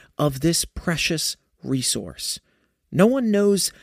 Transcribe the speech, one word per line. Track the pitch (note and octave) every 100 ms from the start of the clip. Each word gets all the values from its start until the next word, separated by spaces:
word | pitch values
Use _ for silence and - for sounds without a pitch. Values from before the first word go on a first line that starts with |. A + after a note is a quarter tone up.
| - -
of | D3 C3+
this | D#3+ E3 -
precious | - - D#3 - D#3 - - _ _
resource. | C3 C3+ B2 A2 F2+ - - - - _ _ _ _
No | D#3+ A3
one | C4+ A3+
knows | G3+ G3+ G3 - -